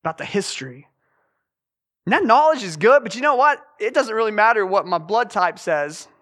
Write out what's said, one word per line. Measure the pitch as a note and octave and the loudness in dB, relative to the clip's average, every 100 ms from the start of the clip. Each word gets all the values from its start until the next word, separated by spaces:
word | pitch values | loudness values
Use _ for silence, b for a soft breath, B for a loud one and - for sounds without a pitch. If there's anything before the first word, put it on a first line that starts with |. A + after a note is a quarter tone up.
about | E3 D#3+ | -8 -8
the | |
history. | C#3 G3+ F#3+ - C3 B2+ _ _ _ _ _ _ _ _ _ _ _ _ - | -6 -6 -6 -10 -14 -18 _ _ _ _ _ _ _ _ _ _ _ _ -2
And | |
that | C#4 | -2
knowledge | C4+ A#3+ D#4 D#4 | 4 4 4 0
is | G3 D#3 | -4 0
good, | G#3 C#4 | 4 4
but | A#3 A3 | 2 -4
you | |
know | C#4+ | -2
what? | B3+ D4 C#4+ - _ | 2 2 0 -8 _
It | G#3+ | -2
doesn't | D4 B3+ | -2 -2
really | A3 A3 | -2 -2
matter | G#3 G#3+ A3+ | 2 2 2
what | F#3+ G3 F3 | 2 0 0
my | F3 | -6
blood | D#3+ G#3+ A#3 | -2 -2 -2
type | G3+ F3+ D#3+ | -2 -2 -2
says | - D#3 D3 D#3+ - _ | -4 -2 -4 -10 -20 _